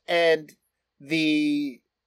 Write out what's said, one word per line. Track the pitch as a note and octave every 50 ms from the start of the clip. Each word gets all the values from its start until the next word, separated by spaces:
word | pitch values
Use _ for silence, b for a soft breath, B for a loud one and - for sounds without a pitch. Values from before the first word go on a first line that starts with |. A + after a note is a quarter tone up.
| _
and | - F3 E3+ E3+ E3 D#3+ D#3 D3+ D3 - _ _ _ _ _ _ _ _ _
the | C#3+ C#3 D#3+ D#3+ D#3 D#3 D3+ D3+ D3+ D3 D3 D3 D3 C#3 A#2+ - _ _ _ _ _